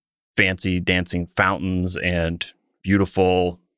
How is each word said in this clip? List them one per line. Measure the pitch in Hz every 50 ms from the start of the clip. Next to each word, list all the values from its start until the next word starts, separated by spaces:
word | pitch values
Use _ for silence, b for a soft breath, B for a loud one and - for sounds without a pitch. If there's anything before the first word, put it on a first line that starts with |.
| _ _ _ _ _ _ _
fancy | - 101 95 92 87 - 95 92 90
dancing | 87 95 92 90 87 - - 87 85
fountains | - - - 98 92 98 - 90 92 92 90 90 90 90
and | - - 90 90 85 82 82 85 85 - - - _ _ _ _ _
beautiful | - 95 98 98 95 90 - 95 95 92 90 92 90 90 87 - _ _ _